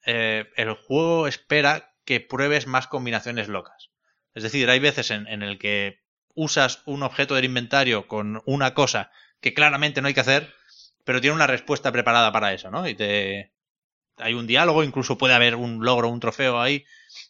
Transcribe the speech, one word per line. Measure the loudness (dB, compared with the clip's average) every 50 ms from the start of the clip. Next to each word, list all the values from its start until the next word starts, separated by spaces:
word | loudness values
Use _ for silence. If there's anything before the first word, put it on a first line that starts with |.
| -4
eh, | -4 -2 0 0 0 -2 -2 -6 _ -6
el | -4 -4 -4 -4
juego | -8 _ -2 0 0 2 2 0 0 0
espera | -2 -4 -6 _ 0 0 2 4 4 2 0 -4 _ _ _ _
que | -2 -2 -2
pruebes | -2 -4 -4 -2 0 2 0 0 -2
más | 0 -2 -2 -2
combinaciones | -2 -8 -6 -6 -4 -4 -4 -4 -4 -6 -6 -6 -6
locas. | -6 -8 -10 -10 -20 _ -20 _ _ _ _ _ _ _ _ _ -14
Es | -8 -8
decir, | -4 0 0 4 4
hay | 4 4
veces | 4 2 0 0 -4 -4
en, | -4 -6 -6
en | -8 -8 -8 -6
el | -6 -8 -6
que | -4 -2 -2 -2 -2 -4 -8 _ _ _ _ _ _ _ -8
usas | -6 -4 -2 2 2 2 0 0 -6 -10
un | -10 -8 -6 -6
objeto | -6 -2 -2 -2 0 0
del | 0 0
inventario | 0 -2 -4 -4 0 2 2 2 2 0 0 -2 -4
con | -6 -6 -4 -4 -6 -8 -4
una | -4 -2 0 0 0 2
cosa | 2 2 2 2 -4 -6 -6 _ _ _ _ _ _
que | -4 -2 0
claramente | 4 2 4 4 2 -2 -2 -2 -2 -2
no | 0
hay | 0
que | 0
hacer, | 2 2 2 2 0 -4 -20 _ _ _ -20 -20 -20 -20 _ _ -6
pero | -4 -2 0
tiene | 2 0 2
una | 2 2
respuesta | 2 2 -2 -2 -4 -4 -2 -2 -2 -2
preparada | 0 0 2 4 4 4 4 2
para | 0 0 0 -4
eso, | -4 -8 -10 -8
¿no? | -6 -6 -6
Y | -6
te, | -4 -2 0 0 0 -2 -2 -6 -8 -10 _ _ _ _ _ _ _ _ _ _ _ _ _ _
hay | -8 -6 -4 -4
un | -4 -2 0
diálogo, | 2 4 4 4 4 2 2
incluso | 0 -2 -4 -2 -2 -2
puede | 0 2 4 6
haber | 6 6 4 2
un | 0 -4 -6 -6 -2 0
logro, | 2 2 2 2 0
un | -2 -2
trofeo | -4 -4 -2 0 -2 0 0 0
ahí | 0 0 -2 -2 -6 _ -20 -20 _ _ -20 -20 -20 _